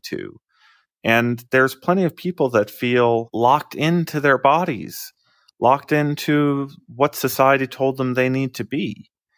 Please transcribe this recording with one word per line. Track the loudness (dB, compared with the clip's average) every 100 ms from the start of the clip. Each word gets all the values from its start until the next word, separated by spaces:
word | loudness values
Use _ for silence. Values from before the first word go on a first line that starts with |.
to. | -10 -12 -12 -18 _ _ _ _ _ _ 0
And | 2 2 -2 0
there's | 2 2
plenty | 0 -2 0
of | 0 -2
people | -6 -2 0
that | 2 0
feel | -2 0 2 2 0 -2
locked | 0 2 2 -2
into | -4 0 0 -2 0
their | 2 4
bodies, | 4 2 0 -6 -10 -14 -18 _ _ _ _ _
locked | 2 2 0
into | 0 0 -2 0 0 2 -2 -6 -12 -12
what | -2 -2
society | 0 -2 2 2 2 -2
told | -2 -2 0
them | -2
they | 0 0
need | 0 -4
to | -6
be. | -8 -6 -6 -8 -18 _ _